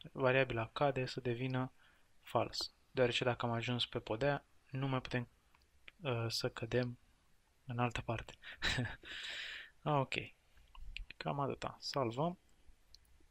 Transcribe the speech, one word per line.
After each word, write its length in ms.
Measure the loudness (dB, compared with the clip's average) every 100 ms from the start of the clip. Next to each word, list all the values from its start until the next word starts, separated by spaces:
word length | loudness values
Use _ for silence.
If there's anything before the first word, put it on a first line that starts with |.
| -14
variabila 560 | 2 4 6 4 2 -2
cade 380 | 2 2 4 -2
să 140 | -2
devină 520 | -2 0 0 0 -2 -6 -20 _ -20 -20
false, 500 | 0 2 2 -2 -6 _ _
deoarece 340 | 2 4 4
dacă 220 | 2 2 2
am 60 |
ajuns 340 | 0 0 0 0
pe 120 | -2
podea, 460 | -2 0 2 2 -2 -20 _
nu 180 | -4 0
mai 120 | 0
putem, 280 | 0 -2 -2 _ _ _ _ _ -20 _
uh, 240 | -2 0 0
să 220 | 0 -2
cădem 480 | -2 0 2 2 -4 _ _ _ _ _ _
în 140 | -8 0
altă 220 | 2 0
parte. 340 | -2 -4 -4 -14 -16 -4 0 0
<laughs> 200 | -2 -6 -12 -10 -8 -8 -8 -10 -14 -6
Ok. 320 | 2 2 2 -2 -4 -14 _ -20 -20 -14 -12 -10 -12 -8
Cam 240 | -4 -2
atâta. 360 | -2 -4 -6 -8
Salvăm 580 | -6 -2 0 0 -2 -2 _ -20 -20 -20 -20 -20 _ -20 -20